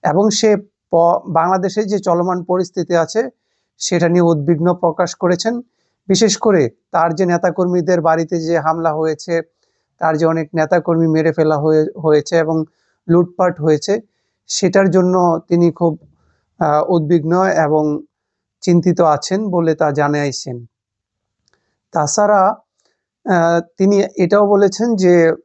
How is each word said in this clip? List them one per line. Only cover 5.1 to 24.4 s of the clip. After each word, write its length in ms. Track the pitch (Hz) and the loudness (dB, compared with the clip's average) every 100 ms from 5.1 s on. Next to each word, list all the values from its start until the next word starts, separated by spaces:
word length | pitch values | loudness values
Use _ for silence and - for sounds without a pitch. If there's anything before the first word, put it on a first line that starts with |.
করেছেন। 460 | - 180 180 220 240 247 _ _ _ _ | -2 -2 -2 -2 -6 -10 _ _ _ _
বিশেষ 280 | 190 214 - | 0 0 0
করে 340 | 226 190 127 _ _ | 0 2 0 _ _
তার 240 | 180 165 | -2 -2
যে 120 | 160 185 | 0 -2
নেতাকর্মীদের 760 | 175 180 160 180 180 160 180 | 0 -2 -2 -2 -2 0 0
বাড়িতে 400 | 160 160 165 170 | 0 0 -2 -6
যে 180 | 160 170 | -2 -2
হামলা 360 | 151 165 165 | -2 -2 -2
হয়েছে, 480 | 151 160 151 - 170 160 _ _ _ _ _ | -2 -4 -4 -4 -6 -6 _ _ _ _ _
তার 180 | 165 156 | -2 0
যে 100 | 160 | 0
অনেক 220 | 165 151 | 0 -4
নেতাকর্মী 520 | 170 156 180 160 165 165 | -4 0 0 0 0 2
মেরে 260 | 156 160 | 2 0
ফেলা 240 | 156 156 151 | 0 0 0
হয়ে-, 440 | 156 156 156 - | 0 0 0 -2
হয়েছে 360 | 160 151 147 170 | 0 0 2 -2
এবং 280 | 156 160 156 _ _ _ - | 0 -2 -4 _ _ _ 0
লুটপাট 520 | 170 175 - 185 170 | 2 2 0 -2 0
হয়েছে, 400 | 151 151 - 208 226 _ _ _ _ | 0 0 0 -4 -4 _ _ _ _
সেটার 440 | - 185 190 196 | -4 0 2 2
জন্য 500 | 180 180 185 175 165 - | 2 2 2 2 0 -2
তিনি 220 | 175 170 | 0 0
খুব, 280 | 165 170 156 _ _ _ _ _ _ | 0 -4 -4 _ _ _ _ _ _
আহ, 320 | 160 147 - | 0 0 0
উদ্বিগ্ন 540 | 175 151 170 151 175 | -2 2 0 0 0
এবং 580 | 190 165 151 156 151 147 - _ _ _ _ _ | 0 0 0 0 0 -4 -8 _ _ _ _ _
চিন্তিত 400 | - 175 175 170 | 0 2 2 2
আছেন 480 | 170 147 - 190 214 | 2 0 -2 -6 -2
বলে 260 | 180 165 | -2 -2
তা 180 | 156 156 | 0 -2
জানাইছেন। 760 | 143 143 147 147 131 - 120 120 _ _ _ _ _ _ _ _ _ _ _ _ | 0 -2 0 -4 -6 -12 -14 -16 _ _ _ _ _ _ _ _ _ _ _ _
তাছাড়া, 560 | - 147 - 208 208 190 | -4 -4 0 2 4 2
আহ, 1120 | - _ _ _ _ _ _ - 180 165 170 170 _ | -2 _ _ _ _ _ _ -2 0 2 0 -4 _
তিনি 240 | 190 202 202 - | 2 2 0 -2
এটাও 300 | 175 208 | 0 2